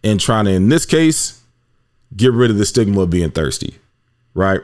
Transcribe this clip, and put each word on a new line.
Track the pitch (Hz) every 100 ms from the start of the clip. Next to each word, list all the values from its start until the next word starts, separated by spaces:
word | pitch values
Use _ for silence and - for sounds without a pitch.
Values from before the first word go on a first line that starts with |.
and | 107 104
trying | - 110 104
to, |
in | 95 101
this | 156 -
case, | 160 160 160 - - _ _ _ _ _ _ _ 95
get | 127
rid | 117 120
of | 104
the | 101
stigma | 123 104 98
of | 90
being | 87 82
thirsty, | 80 71 - - - _ _ _ _ _
right? | - 98 95